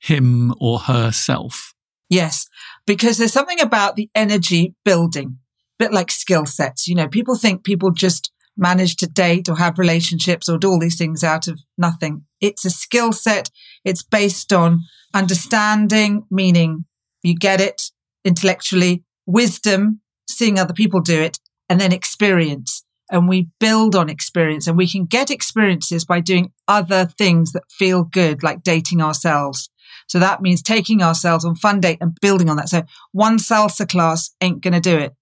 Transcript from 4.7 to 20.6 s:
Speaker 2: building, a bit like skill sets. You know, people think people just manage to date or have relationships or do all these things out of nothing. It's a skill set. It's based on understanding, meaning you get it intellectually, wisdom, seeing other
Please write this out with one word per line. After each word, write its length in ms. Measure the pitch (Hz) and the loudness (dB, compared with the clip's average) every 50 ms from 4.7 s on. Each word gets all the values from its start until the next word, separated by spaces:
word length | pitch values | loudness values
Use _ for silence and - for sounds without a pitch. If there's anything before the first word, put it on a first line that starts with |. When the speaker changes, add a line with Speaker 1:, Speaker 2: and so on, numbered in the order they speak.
| - _ - | -2 _ 0
Speaker 2:
building, 540 | 208 180 170 170 170 165 143 135 127 127 - _ _ _ _ _ _ _ - | 2 2 2 2 0 -2 -4 -8 -10 -12 -16 _ _ _ _ _ _ _ -4
a 60 | 226 | -2
bit 80 | 214 | 0
like 180 | 214 185 175 - | 0 0 0 -2
skill 360 | - - - - 180 160 139 | -6 -6 0 0 0 0 0
sets. 420 | - - - 143 131 - - - 170 | -2 -2 -4 -4 -4 -4 -8 -4 -2
You 60 | 175 | 0
know, 120 | 175 156 - | 0 0 0
people 280 | - 226 247 254 247 | -2 -4 -2 -2 -2
think 280 | 240 233 214 185 185 - | 0 0 0 0 0 -2
people 260 | 196 202 170 190 190 | -4 -2 0 0 0
just 400 | 170 - 190 185 170 - - - _ _ _ _ - | 0 2 0 0 0 -2 -6 -12 _ _ _ _ -6
manage 400 | 202 180 175 180 185 185 175 165 | -2 0 2 2 2 0 0 -2
to 100 | - 180 | -4 -8
date 420 | 170 - 196 180 170 175 185 175 175 | -4 0 0 2 2 2 0 0 -2
or 80 | 156 | -2
have 220 | 165 175 175 170 185 | 0 0 0 0 0
relationships 680 | 185 170 165 170 165 - 165 160 - 180 170 170 - 175 | 2 2 2 2 0 -2 -4 -2 -2 -2 -2 -2 -2 -2
or 80 | 165 | -2
do 140 | 160 190 196 | 0 2 2
all 80 | 185 165 | 2 2
these 180 | 165 170 165 | 2 0 -2
things 260 | - 170 160 160 151 170 | -2 -4 -4 -2 -2 -2
out 220 | 160 156 160 - 175 | -2 -2 -2 -4 -8
of 120 | 165 - - _ - | -10 -12 -16 _ -4
nothing. 480 | - 175 170 165 - 165 151 151 151 - _ _ - | -2 -2 -2 -2 -2 -6 -8 -8 -10 -14 _ _ -4
It's 240 | 202 208 208 - - | -4 -4 -2 -2 -4
a 60 | 180 | -4
skill 420 | - - - - 233 240 233 226 | -4 -4 -6 -2 -2 0 0 0
set. 380 | 214 - - 226 208 190 - - _ _ - - - _ - | -2 -2 0 0 -2 -2 -4 -8 _ _ -20 -20 -20 _ -6
It's 180 | 190 180 - | -4 -4 -4
based 500 | - - 220 208 202 202 180 - - - | -4 -2 0 0 2 0 -2 -4 -2 0
on 280 | 202 175 170 170 170 170 170 - _ _ _ _ | 2 4 4 4 2 0 -2 -6 _ _ _ _
understanding, 1120 | - 196 190 180 185 170 - - 240 214 208 214 214 214 214 202 214 214 214 208 208 214 - - | -2 -2 0 0 -2 -2 -2 -2 0 0 2 2 2 2 2 2 2 2 2 2 0 -4 -4 -4
meaning 540 | 190 196 190 180 175 170 165 160 156 156 165 _ _ _ _ _ _ _ | -2 0 2 4 4 4 4 2 -2 -6 -10 _ _ _ _ _ _ _
you 120 | - 175 170 | -2 -2 0
get 240 | 165 202 196 190 185 | 2 0 2 2 2
it 220 | 196 - - - - - _ _ _ _ _ _ - | 0 -2 -2 -8 -12 -12 _ _ _ _ _ _ 0
intellectually, 800 | 190 170 165 196 185 170 - - - 190 180 180 180 180 175 _ _ _ _ - | 0 0 2 2 0 0 0 -4 -2 0 2 2 2 0 -2 _ _ _ _ -6
wisdom, 760 | 185 180 226 240 190 - - - 214 196 190 202 214 214 - _ _ _ _ - - | 0 0 2 2 0 -2 -2 -2 0 0 2 2 0 -2 -2 _ _ _ _ -12 -10
seeing 280 | - - 233 214 202 | -4 0 0 2 2
other 140 | 190 | 2